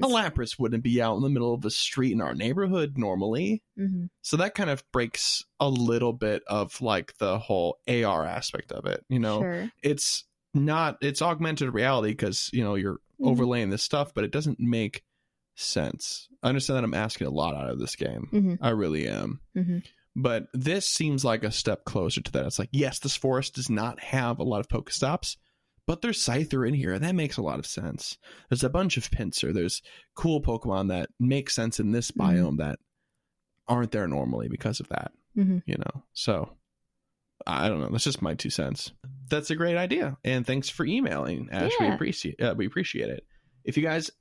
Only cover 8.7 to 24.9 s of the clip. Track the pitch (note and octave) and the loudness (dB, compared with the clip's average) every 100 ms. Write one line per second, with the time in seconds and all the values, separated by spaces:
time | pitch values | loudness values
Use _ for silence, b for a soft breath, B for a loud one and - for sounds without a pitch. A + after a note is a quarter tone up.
8.7 | - G1+ - - B2+ G#2+ G#2+ F3+ F3 A3 | -6 -4 -4 0 0 2 0 0 -2 -6
9.7 | - C#3+ D3 - - - _ _ C#3+ D3 | -2 0 0 0 -2 -6 _ _ 0 2
10.7 | D#3+ D#3 A#2 C#3+ C#3 E3+ D#3+ D#3+ D3+ C3 | 2 0 0 -2 2 2 2 2 2 2
11.7 | A2+ B2 C3 G#2+ G#2+ G#2 F#2+ - B2 G#2 | 4 6 6 4 2 0 0 0 2 2
12.7 | G2 G2 - _ - C3+ B2 B2 A#2+ G2+ | 2 0 -2 _ 0 4 6 4 2 2
13.7 | G#2 - D3 C#3+ - G#2 C#3+ D3+ - A#2+ | 0 0 0 0 -2 -2 0 0 0 2
14.7 | A#2 G#2+ - - _ _ _ _ - - | 2 0 -4 -14 _ _ _ _ -8 -4
15.7 | - C2+ - - - - - A#2+ C3+ C3+ | -2 -2 -4 -8 -10 -12 -4 0 0 0
16.7 | C3 G#2+ D2+ A2 - C#2 D2 D#2+ C#2+ C2 | 0 0 0 -2 -4 -2 0 0 -2 -4
17.7 | B1+ - - - A1 - G#3 F#3+ F3 B2 | -4 -6 -4 -4 -4 -2 2 2 2 0
18.7 | A2 F2 D#2 A#1+ G1+ G1+ - - F#3 F3+ | 2 0 0 -2 -2 -4 -6 -6 -2 0
19.7 | F3 B B B - C3 A2+ - B2 C3+ | -2 B B B -2 0 0 -2 -4 0
20.7 | G3 - - D#3 C3+ C3 A2 G#2+ - A2+ | 0 0 0 0 2 2 0 0 -2 -2
21.7 | F#2+ - G#2 E2 - - C2 C2 - G#2+ | -2 -2 -2 0 -2 -2 -2 -2 -2 -2
22.7 | C3+ C3+ - C#3 - C3 C3 C3 C3+ B2+ | 0 0 -2 -4 -2 0 0 -2 -4 -2
23.7 | G#2+ A#2 - - C3 A#2+ A#2 A#2 G#2 - | 0 -2 -6 -2 0 0 0 0 -2 0
24.7 | A#2+ - | -4 -2